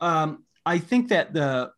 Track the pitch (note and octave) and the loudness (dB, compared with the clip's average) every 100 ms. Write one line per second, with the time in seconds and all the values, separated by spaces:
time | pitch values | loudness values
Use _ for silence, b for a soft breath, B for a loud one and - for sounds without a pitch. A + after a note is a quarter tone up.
0 | E3+ D#3+ D#3 D3+ _ _ E3 F3 E3+ B3 | -2 0 -2 -6 _ _ -2 -2 0 0
1 | A#3+ F#3 - D3+ C#3+ B2+ B2 | 2 0 0 -2 0 -2 -4